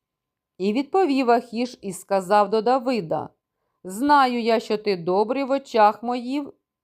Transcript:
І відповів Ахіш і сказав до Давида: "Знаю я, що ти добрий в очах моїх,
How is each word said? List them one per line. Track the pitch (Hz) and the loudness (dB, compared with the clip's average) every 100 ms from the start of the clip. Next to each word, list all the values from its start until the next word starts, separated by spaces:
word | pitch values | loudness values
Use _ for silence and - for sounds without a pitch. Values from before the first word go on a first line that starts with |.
| _ _ _ _ _ _ | _ _ _ _ _ _
І | 190 | -2
відповів | 214 277 381 370 269 247 | -2 0 0 2 2 2
Ахіш | 240 247 214 247 - | 2 0 -6 -6 -6
і | 196 | -12
сказав | 180 - 196 180 208 202 | -12 -4 -4 2 2 2
до | 214 | 0
Давида: | 214 262 240 247 165 160 120 _ _ _ _ _ | 2 0 0 -4 -2 -6 -6 _ _ _ _ _
"Знаю | 180 190 285 294 262 240 | -16 -6 2 4 4 0
я, | 226 220 | 0 0
що | 220 214 | 0 -4
ти | 214 185 | -2 -4
добрий | 165 185 214 269 | 0 0 0 -2
в | 269 | -2
очах | 269 269 233 208 214 | -4 -2 4 4 2
моїх, | 233 247 240 277 285 - _ _ | -6 -6 -4 -6 -8 -16 _ _